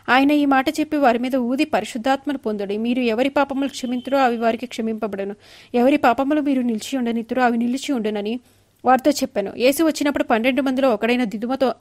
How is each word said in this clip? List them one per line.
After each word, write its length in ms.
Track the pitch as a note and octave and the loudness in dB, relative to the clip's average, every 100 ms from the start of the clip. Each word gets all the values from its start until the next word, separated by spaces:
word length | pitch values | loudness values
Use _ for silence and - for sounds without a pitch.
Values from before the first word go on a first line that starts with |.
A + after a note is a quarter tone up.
| - | 0
ఆయన 220 | B3 C#4 | 2 4
ఈ 140 | D4 C#4+ | 4 4
మాట 240 | C4 C4 | 2 2
చెప్పి 280 | D4+ D4+ D4+ | -2 -2 2
వారి 220 | C4+ A#3+ | 2 2
మీద 160 | B3+ C4 | 0 -2
ఊది, 300 | A#3 C4 D4+ | -2 -2 0
"పరిశుద్ధాత్మను 720 | G#3+ G#3+ A#3+ B3+ C#4 D4 C4+ | 0 -2 -4 -2 -2 -2 -6
పొందుడి. 400 | A3 G#3+ G3 G#3 | -4 -4 -4 -2
మీరు 220 | A#3 B3 | -2 0
ఎవరి 300 | A#3+ G#3+ C4+ | 0 2 0
పాపములు 380 | C#4+ C#4 C4+ C#4 | 0 -2 -2 -4
క్షమింతురో 500 | - A#3+ B3 B3 C#4 | -4 -6 -6 -2 2
అవి 200 | B3+ A#3 | 2 2
వారికి 280 | A#3 A#3 A#3+ | -2 -2 -6
క్షమింపబడును, 720 | - A3+ A3 A3 G3 G3 G3+ - - - A#3+ | -6 -4 -4 -6 -6 -8 -8 -16 -20 -4 2
ఎవరి 220 | B3 D4 | 4 4
పాపములు 440 | C#4 A#3 C#4 D4+ | 2 2 0 0
మీరు 200 | C#4+ C4+ | 0 0
నిలిచి 360 | A#3+ A3 - C4+ | 0 -4 -4 -4
ఉండనిత్తురో 460 | A#3 A#3 A3+ B3 | -2 -4 -4 0
అవి 140 | B3 A#3+ | 0 2
నిలిచి 340 | A#3+ C4+ - | 0 -2 -2
ఉండునని" 480 | C4 G#3+ G#3 G#3 B3 _ _ _ _ A#3+ | -2 -2 -4 -4 -6 _ _ _ _ 2
వారితో 260 | B3+ D4+ | 4 4
చెప్పెను. 400 | C#4 C4 G#3 G3 - | 2 -2 -4 -6 0
యేసు 260 | B3 C#4 | 0 4
వచ్చినప్పుడు 400 | D#4+ D4+ C#4+ C#4 | 2 2 -2 0
పన్నెండు 380 | D4 A3+ A#3+ C4 | 0 2 2 0
మందిలో 280 | C4+ B3+ C4+ | 0 2 2
ఒకడైన 340 | G#3+ A3+ B3 | 2 2 0
దిదుమతో 500 | A#3+ G#3 A#3 C4 B3+ - | 0 -4 -4 0 0 0